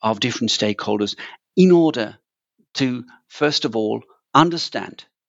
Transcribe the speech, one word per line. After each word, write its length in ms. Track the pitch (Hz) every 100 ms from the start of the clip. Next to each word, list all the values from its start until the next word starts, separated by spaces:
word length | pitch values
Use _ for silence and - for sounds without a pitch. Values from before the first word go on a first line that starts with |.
of 180 | 110 107
different 300 | 123 113 113
stakeholders 640 | - 107 101 - 104 104 - - - _ -
in 140 | 185
order 480 | 175 160 127 107 - _ _ _ _ _
to, 300 | - 131 123 120 _ _
first 360 | - 147 147
of 100 | 139
all, 280 | 110 107 113 - _ _
understand 680 | 135 165 170 - 123 - - - _